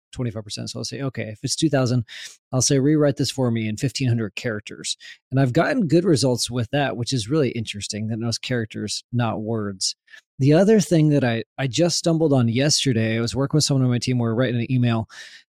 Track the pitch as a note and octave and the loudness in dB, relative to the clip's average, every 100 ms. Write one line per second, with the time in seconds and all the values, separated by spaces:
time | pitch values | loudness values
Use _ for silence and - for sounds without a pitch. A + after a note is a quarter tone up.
0 | _ - A#2+ G#2+ G#2 A#2+ A2+ A#2+ A#2 B2+ | _ -8 -6 -8 -10 -12 -10 -10 -10 -8
1 | C3+ - G#2+ G#2+ C3 - D#3 C3+ B2 B2 | -8 -6 -10 -8 -6 -2 0 2 2 0
2 | A2 - - - _ B2+ - C#3 C#3 D3+ | -2 -10 -18 -20 _ -2 2 4 4 4
3 | D3 C#3 C3+ - B2 A2+ A2 G#2 C3+ - | 2 2 -2 0 0 0 -2 -2 -4 -2
4 | C3 A#2 G#2 - B2 G#2+ - - - - | 0 0 -2 -6 -6 -6 -10 -10 -10 -10
5 | - - _ C3 C3 G#3+ C4+ C4+ G3 E3 | -14 -20 _ 0 2 2 2 0 2 4
6 | F#3 B2+ B2+ A#2+ - B2 A2 C#3+ C3 G2+ | 4 4 2 0 -2 -4 -2 -2 -2 -2
7 | A#2 C3 G#2 D#3 B2+ A#2+ G#2 G2+ - G#2+ | -4 -4 0 0 0 -2 -6 -8 -8 -6
8 | A2 A2 A#2 - - B2 G#2+ A2 G#2 - | -6 -4 -4 -6 -4 -4 -4 -6 -8 -8
9 | - A#2+ A2+ G2 G#2+ A2+ G2+ F#2+ - - | -4 -2 -2 -2 -4 -4 -6 -6 -6 -8
10 | _ - _ - C3+ D#3 G3+ A3 - E3 | _ -20 _ 0 4 6 6 4 4 4
11 | D3+ C#3+ B2+ A#2 - - C3+ A2 E3+ - | 4 4 2 -2 -6 -6 -4 0 0 0
12 | E3+ D#3+ D#3+ C3+ A#2 A#2 D3 - C#3 A2+ | 0 2 4 4 2 2 2 2 2 2
13 | A2 A2+ A#2 A2 C#3 D#3 - C3+ B2+ A#2+ | 0 0 -2 -2 0 0 2 2 2 0
14 | C3 B2 A#2 A2 B2+ A#2+ A#2 B2+ A#2+ A2+ | 0 0 0 0 0 0 0 2 2 0
15 | G#2 - - - _ | -4 -12 -20 -20 _